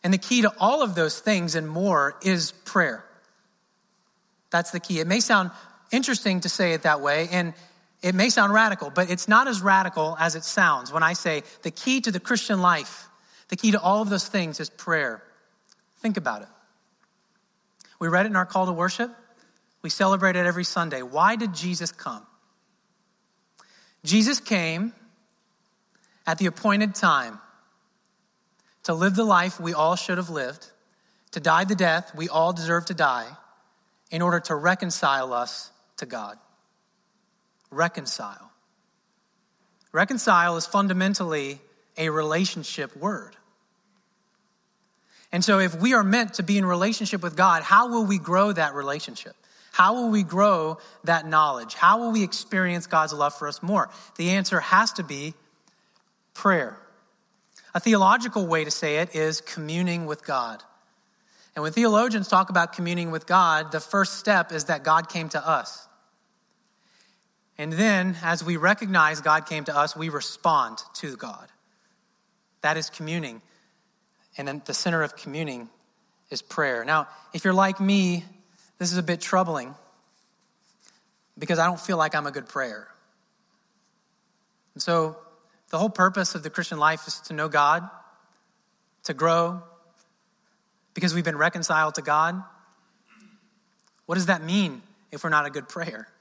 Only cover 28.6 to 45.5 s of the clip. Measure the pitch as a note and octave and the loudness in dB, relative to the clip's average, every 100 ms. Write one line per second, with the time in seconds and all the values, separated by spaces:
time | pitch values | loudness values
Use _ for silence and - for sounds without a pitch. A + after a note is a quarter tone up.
28.6 | _ _ - E3 F#3+ F#3+ A3+ F#3 F3+ - | _ _ -6 0 2 2 4 4 2 -4
29.6 | E3+ D#3+ D#3 F3 - F3+ F3 D#3 B2+ D3+ | -6 0 0 0 -2 -6 -4 -6 -6 -10
30.6 | - _ _ _ _ _ _ - D3+ D#3+ | -20 _ _ _ _ _ _ -4 2 2
31.6 | G3 G3+ F3 E3 F3 D#3 E3+ D#3 E3 F3 | 2 2 2 2 -2 -8 -2 2 2 0
32.6 | E3 E3+ E3 F3 D3 B2 A2+ D3 _ _ | 0 -2 -2 0 0 0 -6 -16 _ _
33.6 | _ _ _ _ _ D#3+ F3 F3 - D#3 | _ _ _ _ _ -2 0 0 -2 -2
34.6 | E3 F#3 F3+ - D#3 C#3 C3 A#2+ A#2+ - | 0 0 -4 -2 0 0 -2 -4 -6 -10
35.6 | - _ _ - C3+ A#2+ G#2 G#2+ _ _ | -16 _ _ -16 -12 -10 -12 -16 _ _
36.6 | _ _ _ _ _ _ _ _ _ _ | _ _ _ _ _ _ _ _ _ _
37.6 | _ C#3 E3+ E3 C3+ - G#2 G2+ - _ | _ -2 -2 -2 -10 -10 -10 -14 -20 _
38.6 | _ _ _ _ _ _ _ _ _ _ | _ _ _ _ _ _ _ _ _ _
39.6 | _ _ _ D#3 G3 C4 - F3+ F3 E3+ | _ _ _ 0 2 2 4 4 4 0
40.6 | - G3+ G3 F#3 F#3+ G3 F3 D#3 C#3 C#3 | -2 0 2 2 0 -2 -2 -4 -6 -10
41.6 | _ _ _ - D#3+ D#3 D#3 D#3 F#3 - | _ _ _ -6 -2 -2 0 0 -2 -4
42.6 | - - C3+ - F3+ G3 - - _ _ | -10 -10 -10 -6 -6 -6 -10 -20 _ _
43.6 | _ _ _ _ _ _ _ _ _ _ | _ _ _ _ _ _ _ _ _ _
44.6 | _ _ _ _ _ _ _ F3 F#3 | _ _ _ _ _ _ _ -2 2